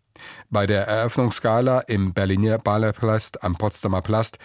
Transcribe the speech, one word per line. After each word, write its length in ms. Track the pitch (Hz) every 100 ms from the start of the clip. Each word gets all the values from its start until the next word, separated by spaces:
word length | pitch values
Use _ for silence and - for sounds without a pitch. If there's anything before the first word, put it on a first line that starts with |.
| _ - - - -
Bei 160 | 104 101
der 220 | 104 101
Eröffnungsgala 960 | 107 117 - 123 - 117 113 131 127
im 320 | - 107 95
Berliner 440 | 87 98 98 110 110
Balletpalast 840 | - 107 110 101 113 110 - -
am 120 | 104 90
Potsdamer 460 | 104 - 104 92
Plast 380 | - 107 113 -